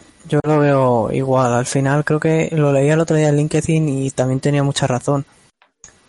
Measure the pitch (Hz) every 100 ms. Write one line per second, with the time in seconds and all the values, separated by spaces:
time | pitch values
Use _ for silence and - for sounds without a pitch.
0 | - _ - 147 147 151 143 139 127 120
1 | 107 135 135 131 127 120 127 139 135 147
2 | - 151 160 160 160 156 147 139 143 156
3 | 165 156 151 147 151 156 156 160 156 135
4 | 135 - 127 131 147 143 139 - 131 123
5 | - 143 - _ _ _ _ _ - -